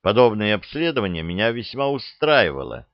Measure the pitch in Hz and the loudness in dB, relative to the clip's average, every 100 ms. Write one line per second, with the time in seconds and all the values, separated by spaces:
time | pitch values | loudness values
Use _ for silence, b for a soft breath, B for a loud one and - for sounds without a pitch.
0 | - 107 123 107 104 104 - 143 165 139 | 2 4 4 4 0 -2 -4 -4 -2 -2
1 | 101 85 82 90 113 117 107 123 139 139 | -2 -4 -6 -2 -2 -2 -10 -4 -4 -4
2 | - _ 151 147 92 67 65 58 - | -8 _ 2 4 4 0 -8 -12 -16